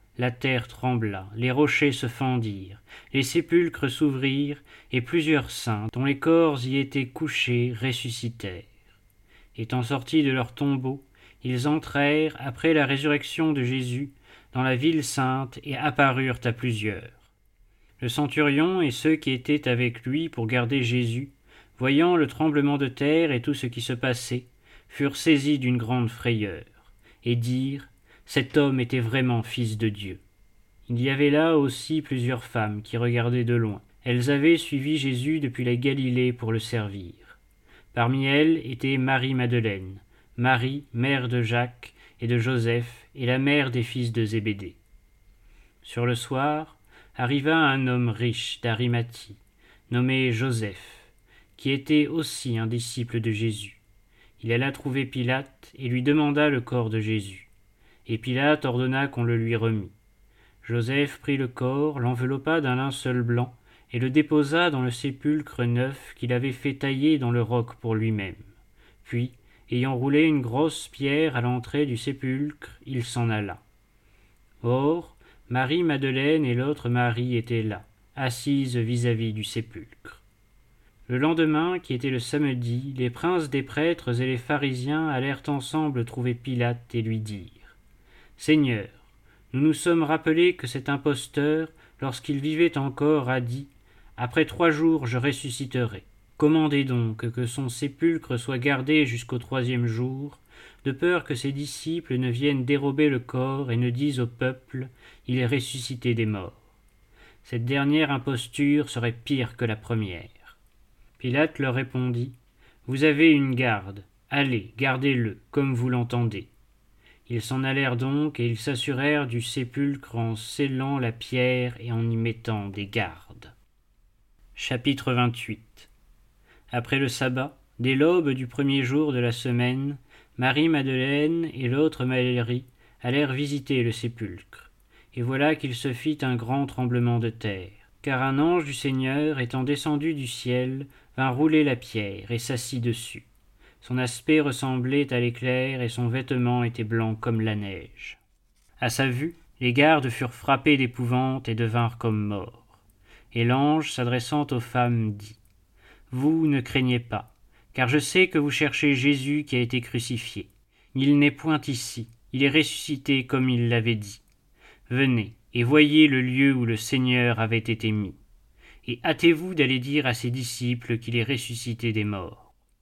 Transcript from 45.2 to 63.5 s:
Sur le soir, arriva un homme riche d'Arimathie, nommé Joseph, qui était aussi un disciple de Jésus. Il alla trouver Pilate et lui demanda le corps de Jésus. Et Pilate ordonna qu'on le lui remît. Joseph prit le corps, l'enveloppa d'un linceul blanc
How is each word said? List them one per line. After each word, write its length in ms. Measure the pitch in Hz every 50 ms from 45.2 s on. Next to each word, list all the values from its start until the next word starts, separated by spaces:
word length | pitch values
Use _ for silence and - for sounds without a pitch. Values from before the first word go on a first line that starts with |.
| _ _ _ _ _ - - - - _ _ _ -
Sur 240 | - - 120 120
le 80 | 123 120
soir, 640 | 117 - - 135 131 139 147 151 151 156 - - _ _ - - - - - -
arriva 400 | - 127 120 143 143 131 151 160
un 300 | 165 156 143 135 135 131 127
homme 200 | 123 123 120 117
riche 520 | 107 110 123 120 107 - - - - -
d'Arimathie, 760 | - 117 113 107 123 120 120 120 117 120 - - - - 98 - _ _ _ _ _ - - _ _ -
nommé 400 | 123 123 127 131 131 131 131 127
Joseph, 840 | 117 110 127 135 120 113 110 101 92 - - - - - - _ _ _ _ _ _ - _ _ _
qui 160 | - - 139 139
était 340 | 139 135 - 151 151 147
aussi 500 | - 160 165 151 - - - - 131 117
un 100 | 113 113
disciple 540 | 113 120 120 120 - - 127 117 120 - 117
de 120 | 110 117 107
Jésus. 480 | 104 113 113 107 104 - - - _ _ _ _ _ _ _ _ _ _ _ _ - -
Il 100 | 113 117
alla 180 | 120 131 143 139
trouver 320 | - - 139 127 139 131
Pilate 680 | - - 127 120 123 131 135 139 - _ _ - - -
et 120 | - 135 120
lui 140 | 123 127 123
demanda 460 | 143 143 156 151 147 143 147 151 151
le 120 | 143 123
corps 280 | 120 - 123 123 113 110
de 120 | 110 110
Jésus. 500 | 107 110 110 107 98 98 92 - - _ _ _ _ _ _ _ _ _ _ _ _
Et 100 | - 117
Pilate 480 | 113 - 127 123 131 143 147 151 147 -
ordonna 440 | 131 120 123 127 127 131 135 139 139
qu'on 160 | - 123 117
le 120 | 117 117
lui 200 | 113 113 113 117
remît. 340 | 110 113 113 113 107 95 90 - _ _ _ _ _ _ _ _ _ _ _ _ _ -
Joseph 560 | - 117 120 113 120 135 143 143 143 - -
prit 180 | - - 139
le 120 | 135 131 123
corps, 520 | 123 - 127 127 135 143 147 156 143 135
l'enveloppa 600 | 120 123 127 120 127 127 135 139 139 160 165 165
d'un 160 | 147 131 127
linceul 460 | 127 135 139 135 - - 127 123 123 120
blanc 320 | 120 120 120 123 120